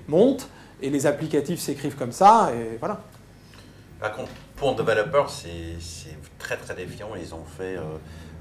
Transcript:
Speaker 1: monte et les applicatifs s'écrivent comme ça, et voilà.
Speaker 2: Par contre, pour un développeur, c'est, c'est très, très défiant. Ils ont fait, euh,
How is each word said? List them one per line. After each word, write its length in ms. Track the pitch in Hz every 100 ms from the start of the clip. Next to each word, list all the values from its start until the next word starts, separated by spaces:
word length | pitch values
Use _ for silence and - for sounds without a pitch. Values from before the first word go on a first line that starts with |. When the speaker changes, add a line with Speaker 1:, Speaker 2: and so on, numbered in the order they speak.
| -
Speaker 1:
monte 400 | 156 247 - - - - -
et 80 | 135
les 160 | 143 147
applicatifs 540 | 143 156 151 143 170
s'écrivent 340 | - 139 147
comme 160 | 139 123
ça, 380 | - 196 226 175
et 240 | 117 113 113
voilà. 220 | 170 202 - - - - - - - - - -
Speaker 2:
Par 120 | 107
contre, 180 | 107 120 - - -
pour 140 | 139
un 40 |
développeur, 560 | 123 127 110 92 143 139
c'est, 460 | - 85 85 82 85
c'est 380 | - - - - - -
très, 180 | - 120
très 180 | -
défiant. 360 | - 92 - 104 104
Ils 140 | -
ont 100 | 82 80 -
fait, 200 | 92 90
euh, 60 | 78 78 - - - -